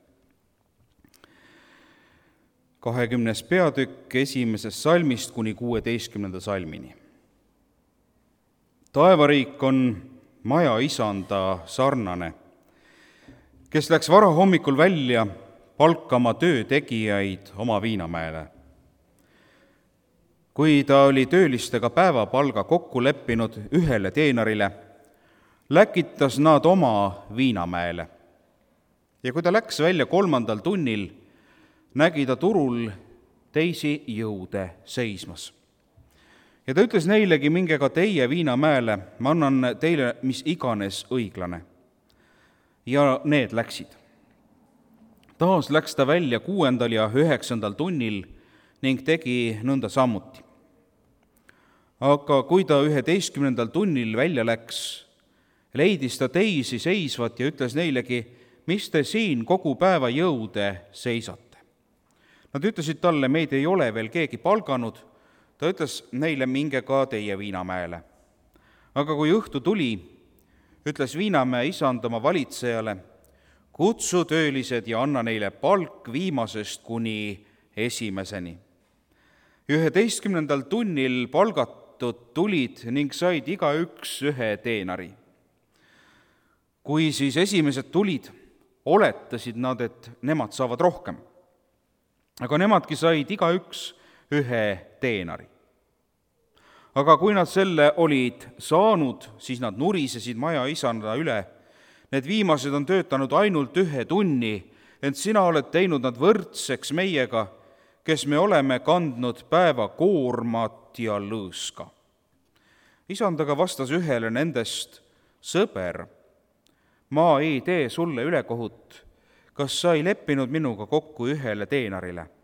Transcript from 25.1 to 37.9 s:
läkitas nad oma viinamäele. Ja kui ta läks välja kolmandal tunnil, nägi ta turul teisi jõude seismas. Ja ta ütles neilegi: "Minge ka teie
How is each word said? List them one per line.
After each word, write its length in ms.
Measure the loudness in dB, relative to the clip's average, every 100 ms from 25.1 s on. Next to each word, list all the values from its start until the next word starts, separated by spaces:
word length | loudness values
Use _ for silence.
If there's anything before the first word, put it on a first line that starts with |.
| _ _ _ _ _ 2
läkitas 720 | 4 4 2 -2 0 0 4
nad 240 | 6 6 6
oma 560 | 4 4 2 0 -2 -10 -2
viinamäele. 720 | 0 0 -2 -4 -4 -6 -10 -16 _ _ _ _ _ _ _ _ _ _
Ja 100 | -6
kui 100 | -2
ta 100 | 2
läks 280 | 2 0 0
välja 260 | 2 2 2
kolmandal 600 | 2 2 2 0 -2 -2
tunnil, 400 | -2 0 -2 -4 -10 -20 _ _ _ _ _ _
nägi 320 | 2 2 2 -2
ta 100 | 0
turul 540 | 0 2 0 -2 -6 -10 -18 -20 _ _ _
teisi 480 | -2 -2 -2 -4 -4 -6
jõude 600 | -6 -6 -6 -8 -8 -8 -12
seismas. 680 | -12 -6 -6 -6 -12 -16 -18 _ _ _ _ _ _ _ _ _ _ _ -4
Ja 40 |
ta 100 | 2 2
ütles 200 | 2 4
neilegi: 420 | 4 6 4 4
"Minge 280 | 2 2 2
ka 100 |
teie 400 | 2